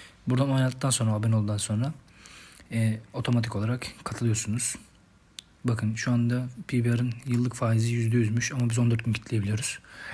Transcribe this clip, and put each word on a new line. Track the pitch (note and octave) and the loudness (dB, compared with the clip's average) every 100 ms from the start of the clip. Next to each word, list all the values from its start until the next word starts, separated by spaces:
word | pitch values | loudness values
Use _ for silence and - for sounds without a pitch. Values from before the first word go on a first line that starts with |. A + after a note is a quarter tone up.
| - - - | -18 -10 -2
Buradan | B2+ C#3 | 0 2
onayladıktan | C3 C3 B2+ C#3 | 2 2 0 0
sonra, | - A2 | 2 2
abone | G#2+ A2+ A2 | 2 2 2
olduktan | G#2 G#2 | 2 -2
sonra, | - G#2+ C3+ - - - - - - - - | -2 -2 -2 -4 -16 -20 -20 -20 -20 -20 -6
e, | A#2 A2+ A2 - | 0 0 0 -6
otomatik | - A#2+ A#2+ A#2 G2+ | -6 0 2 2 -2
olarak | G#2+ B2 - - | -2 -2 -6 -12
katılıyorsunuz. | - - A#2 G#2 - A#2 - - - _ _ _ _ - - _ B2+ | -10 -2 0 0 0 -2 -4 -6 -14 _ _ _ _ -20 -20 _ -2
Bakın | A2+ G#2+ A2 | 0 0 -2
şu | - | 0
anda | A#2+ A#2+ B2 B2+ - - | 2 2 0 -4 -10 -4
P | B2 A#2+ | 0 2
B | |
R'ın | A#2+ B2 A#2 C3+ | 2 0 -4 -2
yıllık | A#2+ B2 A#2 | 0 0 0
faizi | A2+ A2+ A2+ | 0 2 2
yüzde | A#2+ A2+ A#2+ | 0 2 2
yüzmüş | G#2+ A2+ - | 2 2 -2
ama | C3 A#2+ | 0 0
biz | A2+ | 2
on | A#2+ | 2
dört | A#2 A#2 | 2 0
gün | |
kitleyebiliyoruz. | G#2+ - A2 G2+ G#2+ - - - - - | -4 -2 -2 0 -2 -4 -8 -14 -18 -14